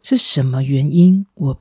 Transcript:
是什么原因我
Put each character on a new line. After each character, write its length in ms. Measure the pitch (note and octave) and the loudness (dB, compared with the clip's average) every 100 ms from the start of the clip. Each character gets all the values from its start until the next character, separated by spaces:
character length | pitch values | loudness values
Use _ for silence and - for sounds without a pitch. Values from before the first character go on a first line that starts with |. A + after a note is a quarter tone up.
是 140 | - C4 | -2 -2
什 300 | - - C3 | -2 -2 -2
么 180 | B2+ | -4
原 300 | C3+ C3+ C#3+ | -4 -2 0
因 320 | E3 F3+ F#3+ G3 | 4 4 4 -2
我 200 | _ C#3 - | _ -6 -6